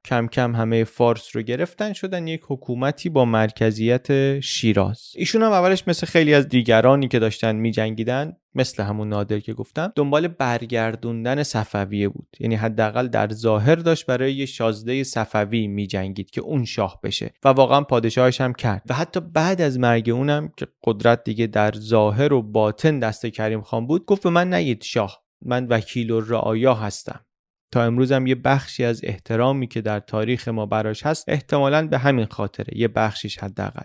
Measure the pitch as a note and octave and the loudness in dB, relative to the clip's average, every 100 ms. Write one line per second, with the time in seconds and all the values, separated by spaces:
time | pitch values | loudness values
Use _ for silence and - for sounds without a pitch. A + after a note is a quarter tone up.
0 | - B2 A#2 - B2 A#2 A2+ A2+ A2 - | -4 -2 -2 0 0 0 0 2 0 2
1 | A#2+ A2+ - A#2 A#2 B2 F3 - G#3+ G3 | 2 2 -4 -8 -4 -4 -4 -4 -6 -6
2 | F#3+ F#3 E3 D#3+ - C3+ - B2 C3+ D3 | -6 -6 -6 -8 -8 -8 -6 -4 -2 -2
3 | F3 D3+ A#2+ A2+ A2 - A2+ G#2+ A2+ B2 | -2 2 4 4 2 2 0 0 0 0
4 | - C#3 C#3 C#3 C3 - A#2 G2+ F#2+ G#2+ | 2 0 2 -2 -4 -2 2 2 2 -2
5 | - - F3+ A3+ A3 G3 F3+ F#3+ - E3+ | -10 -8 -2 2 4 4 4 2 0 -2
6 | E3+ E3+ D#3 C#3+ C#3+ C3 A#2 A2 A#2+ C#3 | 0 2 6 6 4 2 6 6 6 6
7 | C3 A#2+ A2 - A2+ G#2+ A2+ A2 A2 A2 | 4 2 0 0 -2 0 0 0 -2 -2
8 | A2+ B2+ D3+ E3+ _ C#3 B2+ - G#2 G#2 | -2 -2 -4 -10 _ -2 -2 -2 -4 -4
9 | G#2+ G#2 G2+ G#2+ G#2 A2+ A2+ - F3 F#3 | -2 -2 -2 -4 -6 -10 -10 -6 -4 0
10 | C#3+ D3 E3+ E3 C3 A#2 A#2 A#2+ A2+ A2+ | 2 2 0 -2 -2 -2 -2 -2 -2 -4
11 | A#2 A#2 A#2 C#3 C#3+ A#2 G#2 G#2 G2 G2+ | -6 -4 -2 -2 -2 -2 -2 -2 -2 -2
12 | G2+ - - - A2+ A2 A2+ G#2+ A2 A2 | -2 -4 -14 -8 -2 0 0 0 0 0
13 | B2 A2+ G#2 G#2+ A2+ G#2+ A2 E3 E3 D#3+ | -2 0 -2 0 0 2 4 2 2 0
14 | - B2+ C3 C3+ C3+ - A2+ G#2+ A2+ C3 | 0 -2 -2 -2 -6 -2 -2 -2 -2 -4
15 | C3 - A2 G#2+ G#2 A#2 G#2 G2+ G2+ G2 | -2 -4 -2 -2 0 0 -2 -4 -4 -4
16 | F#2+ G2 F#2+ - - D3+ A#2 - G2 - | -6 -8 -10 -8 -4 -2 -2 -2 -4 -4
17 | - - - - C3+ C3 B2+ C#3 D3 B2 | -8 -6 -8 0 4 6 6 4 2 0
18 | A2+ B2+ B2+ B2+ C3 B2 A#2+ G2 - C3 | 0 2 2 2 -2 -2 -4 -4 -4 -4
19 | E3+ F#3 E3 D#3 E3 F#3 D#3 B2+ B2 A#2 | -4 -6 -4 0 0 2 0 2 2 2
20 | A2+ A#2 C#3 D3 D3+ - - _ - G#2+ | 2 0 0 -2 -4 -10 -14 _ -4 2
21 | A#2 A#2 - A2 A2+ G#2+ G#2+ G#2+ G#2+ A2+ | 4 2 0 -2 -2 2 0 0 0 4
22 | G#2+ G#2 C#3+ C#3 G#2+ G#2+ G#2+ G#2 D#3 D3 | 4 2 2 2 0 0 0 2 0 2
23 | A2+ G#2+ A#2+ G#2+ A2 A2 A2 A2+ A#2+ E3 | -2 -4 -8 -4 -4 -4 -4 -4 -2 -2
24 | - G3 F3+ F3 F3+ F3+ D#3 A2+ - B2 | 0 0 2 2 2 0 -2 -4 -4 -2
25 | G2 - _ _ B2+ B2 B2+ A2+ G#2+ B2+ | -2 -6 _ _ -4 -2 0 -2 -2 -4
26 | A#2 A2+ A2 A#2 - A2 B2+ A2+ G#2+ - | -2 -2 0 -2 0 2 2 2 -2 -8
27 | - - _ _ _ _ _ B2 A#2 A#2+ | -12 -16 _ _ _ _ _ 0 2 2
28 | B2+ C3+ B2+ B2+ C3 C3+ - - A#2+ A#2 | 2 2 2 0 2 0 0 -2 -2 -2
29 | - G#2 - A2+ B2 C#3 B2 A#2 A2 G#2 | -6 -8 -4 0 2 0 -4 -4 -4 -4
30 | - A2 A2 B2 - A2+ G#2 G#2+ A2 G#2+ | -4 -4 -2 -2 -4 -6 -2 -2 -2 -4
31 | D3 D#3 - D3+ - D3 C#3 D3+ D#3+ C#3 | -4 -4 -2 -4 -2 0 2 0 0 0
32 | C3+ C3 A2 - G#2 - G#2 A2 A2+ G#2+ | 2 2 0 -4 -8 -6 -8 -2 -2 0
33 | A2 G2+ G#2+ - G2+ F#2+ G2 - | -2 -2 -10 -10 -12 -8 -8 -10